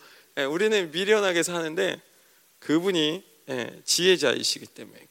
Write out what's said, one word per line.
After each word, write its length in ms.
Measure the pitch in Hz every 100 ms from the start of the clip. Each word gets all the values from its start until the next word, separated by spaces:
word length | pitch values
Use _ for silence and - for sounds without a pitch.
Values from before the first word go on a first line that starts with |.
| - - _ -
예, 80 |
우리는 460 | 139 165 214 208 170
미련하게 520 | 160 196 214 196 170
사는데 600 | 165 175 160 165 185 - - _ _ _ _ _
그분이, 680 | - 160 190 175 151 180 - _ -
예, 320 | 131 120 -
지혜자이시기 840 | - - 185 170 135 - - - -
때문에, 400 | - 107 113 -